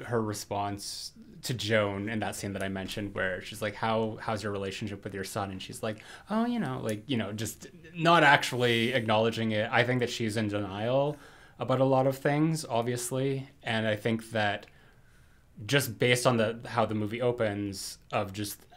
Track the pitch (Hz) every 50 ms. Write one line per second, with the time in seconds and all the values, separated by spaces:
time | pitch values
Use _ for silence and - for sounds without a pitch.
0 | 117 110 123 113 110 107 104 - - - 104 101 101 101 101 101 - - - -
1 | - - - - - - - 165 - - 127 104 95 104 113 107 104 101 98 98
2 | 101 110 117 110 101 98 107 - - 101 98 98 98 98 95 95 92 92 - 110
3 | 104 98 95 104 95 92 92 92 - - 110 107 110 104 104 - 117 113 113 113
4 | 113 110 110 110 - - 110 98 107 107 101 98 98 98 95 - 117 98 101 101
5 | - 104 95 98 95 - - 107 98 98 95 95 - - - - - 110 104 -
6 | - - - - - - 208 220 233 240 240 233 185 131 131 - - 113 107 107
7 | 107 - 135 113 104 98 107 107 110 98 - - - - - - - - - 170
8 | 160 165 170 170 156 143 143 139 - - 131 120 123 120 117 117 113 120 127 127
9 | 113 110 107 107 113 113 113 113 113 110 110 104 110 117 131 117 120 127 127 127
10 | 120 117 - - 117 110 104 117 110 104 101 104 104 92 95 101 107 120 131 139
11 | 139 147 151 - - - - - - - - - 120 113 131 127 135 135 135 131
12 | 131 139 135 135 - 151 143 147 156 160 160 156 - - 120 113 117 123 123 120
13 | - - 131 131 135 139 135 135 131 - - - - 120 113 110 110 110 107 104
14 | - 120 113 113 113 - 113 110 104 101 101 - - - - - - - - _
15 | _ - - - - - - _ _ _ - - 107 101 131 143 131 120 104 -
16 | 135 123 123 123 - 131 120 113 107 110 113 117 113 - 113 117 110 101 107 107
17 | 107 101 113 120 127 123 120 120 113 107 101 101 104 101 95 95 - - - -
18 | - - - 117 104 95 95 104 104 98 - - - - -